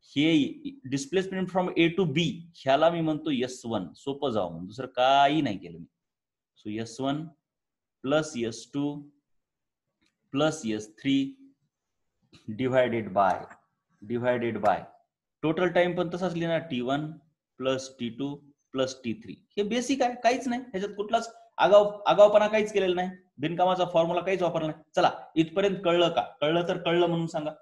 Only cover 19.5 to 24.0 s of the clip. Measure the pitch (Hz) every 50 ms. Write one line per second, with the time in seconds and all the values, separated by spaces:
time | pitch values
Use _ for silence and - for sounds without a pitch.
19.5 | _ - 202 202 226 247 247 - 277 262 254 240 240 240 - 226 254 254 269 262
20.5 | 240 247 262 - - 185 202 202 - - 202 208 226 226 220 - - - - _
21.5 | _ - - 180 202 208 208 208 - - - - 165 190 208 214 226 208 208 208
22.5 | 220 220 208 - - 196 190 185 180 175 180 185 - - _ _ _ - 135 160
23.5 | 170 170 180 185 185 180 180 175 - 165